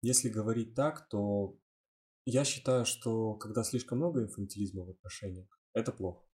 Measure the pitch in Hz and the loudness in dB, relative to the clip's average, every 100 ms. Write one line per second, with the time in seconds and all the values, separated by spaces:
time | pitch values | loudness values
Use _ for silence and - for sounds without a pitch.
0 | 117 123 120 110 107 113 110 - 147 156 | 6 4 4 0 0 0 0 2 2 2
1 | - 107 104 101 98 - _ _ _ _ | -4 -2 2 2 0 -4 _ _ _ _
2 | _ _ - 123 143 - - 127 117 - | _ _ 0 2 2 0 2 2 2 -2
3 | 120 113 110 107 104 107 110 123 - 120 | 0 0 0 -2 -4 -2 0 -2 -2 0
4 | 170 147 107 - 101 101 101 95 90 90 | 2 2 -2 -2 -8 -4 -4 -4 -10 -12
5 | 95 - 101 92 95 _ _ 110 113 120 | -14 -10 -8 -8 -12 _ _ -2 -2 -2
6 | 95 90 - | -6 -6 -18